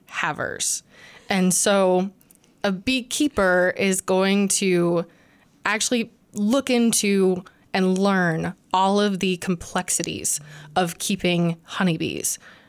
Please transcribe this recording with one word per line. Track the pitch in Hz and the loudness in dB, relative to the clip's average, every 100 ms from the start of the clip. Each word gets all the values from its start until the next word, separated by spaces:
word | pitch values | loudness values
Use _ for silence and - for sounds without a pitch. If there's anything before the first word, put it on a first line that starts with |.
| - | -10
havers. | - 165 147 131 - - - - - - - - | -6 -4 -4 -8 -6 -6 -6 -10 -20 -20 -20 -2
And | 196 185 | 0 2
so | 175 214 196 185 185 196 - _ _ _ _ | 2 2 2 4 2 0 -8 _ _ _ _
a | 202 | -4
beekeeper | 185 262 262 247 - 294 - 185 180 180 - | -2 -2 -2 -2 -2 -2 2 2 4 2 2
is | 196 190 | 0 0
going | - 185 190 202 196 | 0 0 2 2 0
to | - 196 175 170 170 170 _ _ _ _ _ | 0 2 2 2 0 -4 _ _ _ _ _
actually | 196 214 - 247 220 _ _ | -2 -2 0 -2 -2 _ _
look | - 208 269 262 | -4 0 2 2
into | 240 233 - 202 196 185 180 - - _ | 2 2 2 2 2 2 0 -6 -20 _
and | 196 185 185 | 0 0 2
learn | 202 190 175 160 170 - _ | 2 2 0 0 -4 -8 _
all | 185 190 202 | 0 2 2
of | 208 185 | 0 0
the | 190 175 | -2 -2
complexities | - 175 - 185 180 - 156 - - - - - - 185 | -4 -6 -6 -8 -4 -4 -4 -6 -6 -6 -10 -20 -6 -2
of | 175 - | -2 -4
keeping | - 190 180 175 170 165 | -6 -2 0 0 0 -2
honeybees. | - - 190 165 151 69 - - - - | -10 -2 0 0 -4 -6 -6 -8 -12 -20